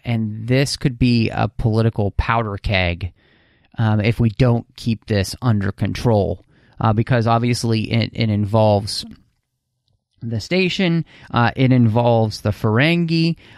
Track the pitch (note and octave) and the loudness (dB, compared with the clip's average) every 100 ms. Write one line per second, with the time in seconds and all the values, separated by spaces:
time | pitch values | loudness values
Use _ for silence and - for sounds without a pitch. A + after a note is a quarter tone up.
0 | B2 A2+ A2 A2 A2+ C3 C#3 - C#3+ A#2+ | -4 -4 -4 -6 -2 0 0 -2 -4 0
1 | B2 A#2+ G#2+ G#2+ A2 - A2+ A2 A2+ - | 2 2 0 -2 -4 -2 0 2 0 0
2 | G2+ - - A#2 A2 G2 - F#2+ F2 F2 | -4 -4 -2 -2 -2 -6 -2 0 0 -4
3 | F#2 _ _ _ _ _ _ - A2 G#2+ | -8 _ _ _ _ _ _ -4 0 2
4 | G#2 - A#2 - B2+ A#2 - - A#2 A2 | 0 0 -2 2 2 2 -4 -10 -6 -6
5 | - G2+ F#2 - B2+ G#2 G2 - G2+ G2+ | -2 -2 -2 -4 -2 0 -2 -4 -6 -2
6 | B2 G#2+ F2 F2+ _ _ _ - A2 A2 | 0 2 0 -6 _ _ _ -4 0 0
7 | - B2 A2+ A#2 A#2+ A#2+ A2+ A2 - A#2 | 0 0 2 0 0 -2 0 -2 0 -2
8 | - - A2+ G#2 G2+ A2 G#2+ G2+ G#2 - | -2 -4 -2 0 0 2 4 2 -2 -10
9 | - - _ _ _ _ _ _ _ _ | -12 -20 _ _ _ _ _ _ _ _
10 | _ _ A#2 A2+ - F3+ F3+ - F3+ E3+ | _ _ -8 -8 -2 0 0 0 0 0
11 | - - - A#2 A#2 - B2+ B2+ A2+ A#2 | -2 -14 -4 0 2 2 4 6 4 4
12 | A#2+ A2+ A2 - G#2+ - A2 A2+ D#3 E3+ | 4 2 2 -2 -4 -2 0 2 2 2
13 | E3 E3 E3 D#3+ - | 0 0 0 -2 -10